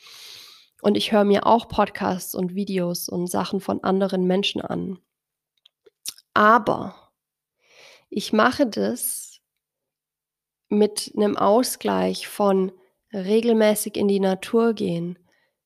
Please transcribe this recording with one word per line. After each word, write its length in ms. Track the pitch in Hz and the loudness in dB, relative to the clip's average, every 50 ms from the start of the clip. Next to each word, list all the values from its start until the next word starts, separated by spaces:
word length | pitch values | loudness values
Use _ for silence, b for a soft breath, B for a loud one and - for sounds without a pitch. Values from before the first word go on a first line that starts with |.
| B B B B B B B B B B B B B B B _ | B B B B B B B B B B B B B B B _
Und 160 | - 208 208 | -2 0 0
ich 160 | 208 - - 233 | 0 0 0 2
höre 120 | 208 202 | 2 4
mir 220 | 202 202 196 - | 4 4 2 4
auch 220 | - 214 233 - - | 4 2 2 2 -2
Podcasts 680 | - - 208 196 - - 208 185 185 185 - - - | -2 -2 -2 -2 -2 -4 -4 -4 -4 -4 -6 -8 -8
und 200 | - 185 180 180 | -6 -6 -6 -6
Videos 540 | 190 202 196 196 185 175 175 175 175 - - | -6 -6 -4 -4 -2 -2 -2 -4 -6 -8 -8
und 180 | 196 180 175 | -6 -6 -4
Sachen 340 | 175 - 202 185 - - 190 | -4 -4 -4 -4 -4 -4 -6
von 220 | - - 196 - - | -4 -4 -4 -2 -2
anderen 440 | 190 190 190 196 190 190 185 185 | 0 0 0 0 0 0 0 0
Menschen 340 | 180 185 190 196 - - - | 2 2 0 0 -2 -4 -6
an. 380 | - - 180 175 175 180 190 185 _ _ _ _ _ _ _ _ _ _ _ _ _ _ _ _ _ _ _ _ - - - _ _ _ - | -6 -6 -6 -6 -6 -6 -10 -12 _ _ _ _ _ _ _ _ _ _ _ _ _ _ _ _ _ _ _ _ -16 -16 -16 _ _ _ 0
Aber 800 | - 214 214 226 240 214 - - - - 202 - - _ _ _ _ _ _ _ _ _ _ _ b b b b b b b b b b b | 2 4 6 6 4 4 0 -2 -2 -4 -8 -12 -16 _ _ _ _ _ _ _ _ _ _ _ b b b b b b b b b b b
ich 220 | - 214 - - - | -8 -8 -4 -2 2
mache 340 | 214 220 247 254 - 294 | 2 2 2 2 2 0
das 760 | 233 202 214 196 208 233 247 - - - - - - - - _ _ _ _ _ _ _ _ _ _ _ _ _ _ _ _ _ _ _ _ _ _ _ _ _ _ | 0 0 -2 -2 -2 -4 -4 -6 -8 -8 -10 -12 -16 -20 -20 _ _ _ _ _ _ _ _ _ _ _ _ _ _ _ _ _ _ _ _ _ _ _ _ _ _
mit 440 | 208 208 208 208 208 - - - - | 2 4 4 4 2 -2 -12 -6 -2
einem 200 | - 208 208 208 | 0 0 0 2
Ausgleich 920 | - 190 196 202 233 254 - - - - 208 196 190 185 185 190 - - - | 2 4 4 4 4 2 0 -4 -6 -4 -2 0 0 0 0 -2 -4 -8 -8
von 440 | - - 208 202 196 190 190 190 b b b b b b b _ - | -4 0 2 2 4 2 2 0 b b b b b b b _ -10
regelmäßig 840 | 202 185 185 214 226 226 233 226 220 214 214 214 - - 220 - | -8 -2 0 0 2 2 4 4 4 4 4 2 2 -2 -6 -4
in 120 | - 208 202 | 0 0 2
die 120 | 196 196 | 2 2
Natur 540 | 196 190 190 185 - - - 226 226 233 226 | 2 2 0 -2 -2 -2 0 2 2 2 0
gehen, 440 | 208 208 185 170 170 170 175 180 - _ _ _ _ _ _ _ _ _ | 0 -2 -2 -2 -4 -4 -6 -8 -12 _ _ _ _ _ _ _ _ _